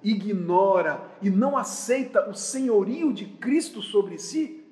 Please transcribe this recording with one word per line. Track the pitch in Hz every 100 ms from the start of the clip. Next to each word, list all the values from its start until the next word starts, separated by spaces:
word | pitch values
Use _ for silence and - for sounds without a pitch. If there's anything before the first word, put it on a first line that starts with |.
ignora | 208 208 196 196 170 180 196 185 160 143 - -
e | 196
não | 190 269 277
aceita | 220 202 - 262 254 214 -
o |
senhorio | - - 262 262 214 190 285 330
de | 208 202
Cristo | - 233 294 - 220
sobre | 180 208 190 165
si | - 311 294 - -